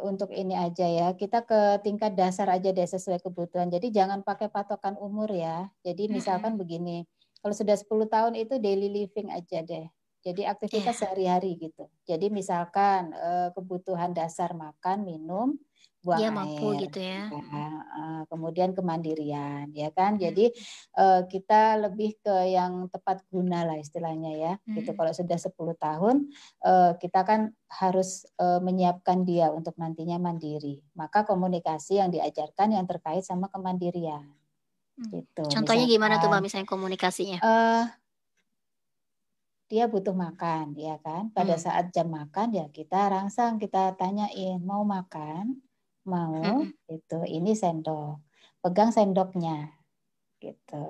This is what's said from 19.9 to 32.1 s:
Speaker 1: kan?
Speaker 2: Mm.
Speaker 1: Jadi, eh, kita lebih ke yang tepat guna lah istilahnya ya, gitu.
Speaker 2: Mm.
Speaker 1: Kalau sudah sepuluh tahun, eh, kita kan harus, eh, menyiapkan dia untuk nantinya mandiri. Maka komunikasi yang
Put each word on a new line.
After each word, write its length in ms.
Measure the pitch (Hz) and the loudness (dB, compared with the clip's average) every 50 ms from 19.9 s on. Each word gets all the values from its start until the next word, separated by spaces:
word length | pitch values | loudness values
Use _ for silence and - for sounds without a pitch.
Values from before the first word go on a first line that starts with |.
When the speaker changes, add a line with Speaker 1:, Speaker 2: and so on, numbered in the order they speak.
| - | 0
Speaker 1:
kan? 240 | 185 190 202 214 | 2 2 2 2
Speaker 2:
Mm. 40 | 202 | 2
Speaker 1:
Jadi, 240 | 180 165 160 190 226 233 233 - - - - - - _ - | 0 0 4 4 4 4 4 -2 -10 -18 -18 -20 -20 _ 2
eh, 240 | - 190 190 185 185 185 185 | 6 8 8 8 6 4 0
kita 480 | 190 185 - - 214 214 220 220 214 | -6 -8 2 4 6 6 8 6 4
lebih 400 | 214 208 202 190 214 214 214 214 - | 2 0 -2 -2 -2 -2 -4 -4 -4
ke 320 | _ 208 196 185 185 185 185 | _ 2 2 4 4 4 4
yang 360 | 180 180 180 180 180 185 180 | 4 2 2 -2 -4 -6 -6
tepat 320 | - 185 - 196 185 190 - _ | -8 -6 -2 -2 -2 -2 -6 _
guna 360 | 185 180 180 180 175 170 170 | -2 0 0 2 2 0 0
lah 120 | 165 156 | 0 -2
istilahnya 540 | 156 147 151 - 165 165 160 160 160 160 160 156 | -4 -8 -8 -8 -6 -4 -4 -4 -4 -6 -6 -4
ya, 200 | 156 160 170 190 - _ 226 214 | -2 -2 -2 -4 -4 _ -6 -6
gitu. 160 | - - 180 156 | -6 -4 -6 -2
Speaker 2:
Mm. 40 | |
Speaker 1:
Kalau 160 | - 160 160 160 | 0 0 0 0
sudah 240 | - 175 170 - 165 | -2 -2 -2 -2 -4
sepuluh 320 | - 180 - - 160 170 165 | -4 -6 -8 -6 -6 -6 -4
tahun, 520 | - 160 151 156 156 190 226 262 294 285 - - - - - _ _ - | -4 -4 -4 0 2 4 4 4 4 2 -2 -8 -16 -20 -20 _ _ 4
eh, 260 | 185 185 185 180 175 170 175 | 6 8 8 8 6 4 2
kita 200 | 180 175 - 190 185 | -4 0 0 2 4
kan 280 | 208 214 220 214 214 - _ _ _ | 4 2 2 2 -2 -6 _ _ _
harus, 560 | - - 190 185 185 190 185 185 - - - _ _ - | -4 0 0 2 4 2 2 0 -4 -10 -14 _ _ 0
eh, 180 | 180 180 180 180 | 2 2 2 2
menyiapkan 640 | 180 185 185 185 180 180 175 180 - 185 180 185 185 | 2 0 2 4 4 2 2 2 0 2 2 2 2
dia 240 | 180 170 170 165 156 156 | 2 4 4 4 4 2
untuk 200 | 165 165 175 - | -2 -6 -8 -6
nantinya 400 | - 165 165 160 165 160 170 170 175 | -4 -6 -6 -4 -4 -4 -4 -2 -2
mandiri. 600 | 180 175 170 160 156 151 151 151 147 143 139 143 _ _ _ | -2 -2 -4 -4 -6 -6 -6 -6 -6 -8 -8 -10 _ _ _
Maka 240 | 170 156 - - 208 214 | -12 -10 0 0 0 2
komunikasi 760 | 214 196 180 185 185 180 170 - 160 160 151 - - 190 202 | 2 2 2 2 0 0 0 -2 -2 -4 -4 -2 2 2 4
yang 80 | 190 180 | 4 2